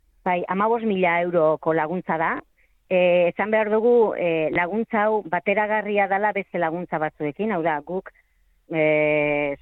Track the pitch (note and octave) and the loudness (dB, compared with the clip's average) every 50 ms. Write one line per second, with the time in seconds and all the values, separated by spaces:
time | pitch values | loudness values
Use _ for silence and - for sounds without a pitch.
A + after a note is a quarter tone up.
0 | _ _ _ _ - F#3+ F3+ F3+ - - F#3 F#3+ G#3 A3 A#3 A#3+ A3+ A3 G3 F#3+ | _ _ _ _ -4 -2 -2 -2 -2 -2 -2 0 2 2 2 0 0 0 0 2
1 | F#3 E3+ E3+ E3+ F3 F3+ E3+ F3 D#3 D#3 D#3 - - E3 D#3+ D#3+ D3+ D#3 F3 F#3 | 2 2 2 2 0 0 2 2 4 4 2 2 0 0 0 0 0 -2 -4 -4
2 | - - E3+ D#3+ D#3+ F3 A#3+ D4 - _ _ _ _ _ _ _ _ - F#3+ F3+ | -4 -4 -2 -2 0 -2 -2 -4 -8 _ _ _ _ _ _ _ _ -2 2 2
3 | F3+ F3+ F3 F3+ F3 F3 - - G3 G#3 A3 A3 A3 G#3 G#3+ A3 G#3+ A#3+ A#3+ A#3+ | 4 4 4 4 2 2 0 -2 -2 0 0 0 2 2 0 2 4 4 4 4
4 | A3+ G3+ - - F3+ E3+ E3 D#3+ D#3 D3+ - F3 F3 E3+ F#3+ A3 A3+ - - G#3+ | 4 2 0 -2 -2 -2 0 0 0 0 0 -2 -2 -2 -2 -4 -4 -2 -2 0
5 | G#3 A3 A3 G#3+ G3 E3 E3 F3 - G#3 G3 G#3 G#3+ G#3 G#3+ G#3+ G#3 G#3 G#3 G3+ | 0 0 0 -2 -2 -4 -4 -4 -2 0 0 0 0 -2 -2 -4 -4 -2 0 0
6 | G3 F#3+ G3 G3 G#3 G#3+ G3 G3 F#3+ - - F3+ E3+ D#3+ D#3+ F3 F3+ - - D#3+ | 0 0 0 0 0 -2 -2 -4 -6 -6 -4 -2 -2 -2 -2 -4 -6 -6 -6 -4
7 | D#3 D#3 - - D#3 D3 C#3 - G3+ A3+ G#3 E3+ D#3+ E3 D#3 D3 D3 - F3 F#3+ | -4 -6 -6 -6 -6 -6 -6 -4 -4 -4 -2 -2 -2 -2 -2 -4 -4 -8 -8 -10
8 | - - - _ _ _ _ _ _ _ _ _ _ - E3 D#3+ D#3 D#3 D3+ D3+ | -10 -12 -16 _ _ _ _ _ _ _ _ _ _ -6 -2 0 2 2 2 2
9 | D3+ D3+ D3+ D3+ D3 D3 D3 D3 D3 C#3+ C#3+ - | 2 2 2 0 0 0 0 -2 -2 -4 -6 -6